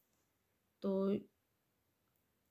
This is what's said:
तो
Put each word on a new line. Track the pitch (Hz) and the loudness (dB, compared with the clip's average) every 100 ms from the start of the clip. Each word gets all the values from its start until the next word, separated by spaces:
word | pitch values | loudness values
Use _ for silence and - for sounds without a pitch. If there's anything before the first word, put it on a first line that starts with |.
| _ _ _ _ _ _ _ _ | _ _ _ _ _ _ _ _
तो | 202 190 196 208 - _ _ _ _ _ _ _ _ _ _ _ _ | -2 0 2 0 -4 _ _ _ _ _ _ _ _ _ _ _ _